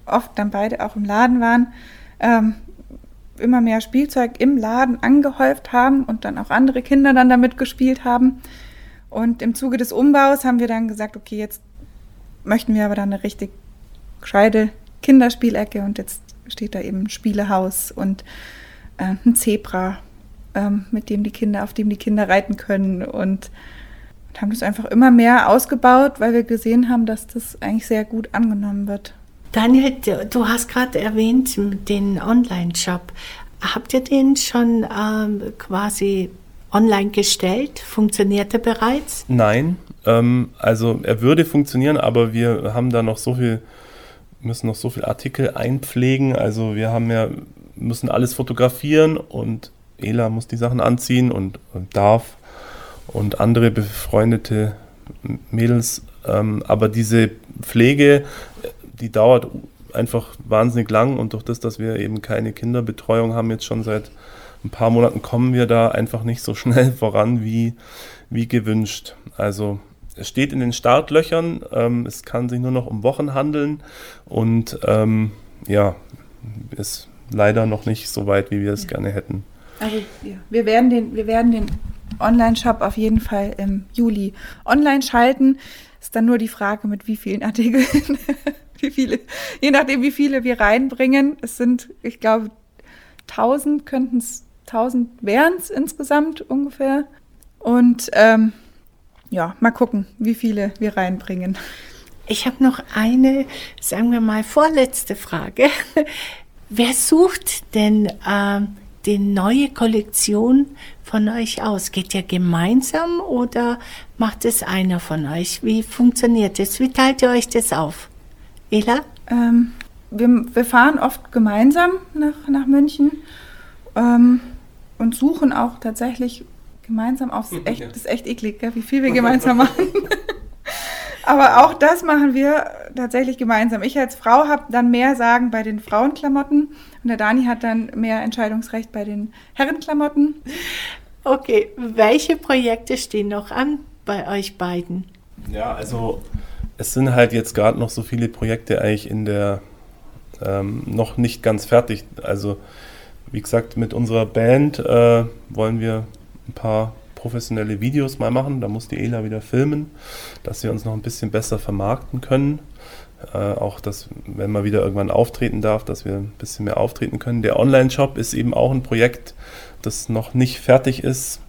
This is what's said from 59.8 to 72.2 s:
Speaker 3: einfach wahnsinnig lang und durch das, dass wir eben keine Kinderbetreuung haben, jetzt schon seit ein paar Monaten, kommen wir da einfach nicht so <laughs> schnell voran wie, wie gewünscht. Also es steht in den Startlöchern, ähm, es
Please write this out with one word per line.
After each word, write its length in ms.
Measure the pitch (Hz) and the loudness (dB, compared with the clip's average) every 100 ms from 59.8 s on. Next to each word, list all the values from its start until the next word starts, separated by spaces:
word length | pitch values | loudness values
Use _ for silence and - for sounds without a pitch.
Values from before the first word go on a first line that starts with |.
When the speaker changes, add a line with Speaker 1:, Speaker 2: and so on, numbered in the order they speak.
| - | -10
Speaker 3:
einfach 340 | - 120 117 - - 110 | -6 -4 -4 -6 -12 -2
wahnsinnig 440 | 107 120 120 104 | 2 2 0 0
lang 260 | 110 123 127 | 2 2 0
und 160 | 110 | -4
durch 100 | 110 | -6
das, 160 | 117 117 | -8 -6
dass 200 | 117 110 | -6 -6
wir 180 | 113 110 | -6 -4
eben 240 | 101 110 | -4 -6
keine 300 | - 110 110 | -6 -4 -4
Kinderbetreuung 800 | - 117 123 113 104 - 113 113 | -6 -4 -2 -4 -6 -2 0 0
haben, 160 | 117 113 | -2 -2
jetzt 160 | 110 - | -4 -6
schon 180 | 113 | -6
seit 280 | 110 107 - - - - - - | -4 -6 -8 -18 -20 -20 -20 -16
ein 60 | 110 | -14
paar 200 | - 113 | -2 2
Monaten, 320 | 117 120 - | 4 4 0
kommen 320 | - 120 127 | -4 0 2
wir 120 | 123 117 | 2 2
da 240 | 117 113 | 2 2
einfach 340 | - 117 113 | 0 -4 -4
nicht 180 | 113 120 | -6 -6
so 120 | - 110 | -6 -4
<laughs> 0 | |
schnell 360 | 123 123 131 | 2 4 4
voran 520 | 127 110 104 110 120 | 2 0 0 0 0
wie, 300 | 110 113 117 117 - - - - - | -2 -2 -2 -6 -16 -20 -20 -20 -8
wie 180 | 117 117 | -6 -2
gewünscht. 680 | 120 107 110 104 - - - - - | -2 0 0 -2 -6 -16 -20 -14 -6
Also 420 | 104 98 104 101 - _ - - | -4 -4 -6 -8 -12 _ -20 -16
es 120 | - | -8
steht 240 | 131 139 | -4 -2
in 80 | 135 | -2
den 140 | 120 | -4
Startlöchern, 880 | 117 120 131 156 151 160 165 170 170 - | 0 2 2 4 2 2 0 -2 -6 -6
ähm, 340 | - 117 120 120 | -2 0 0 -4
es 180 | - | -10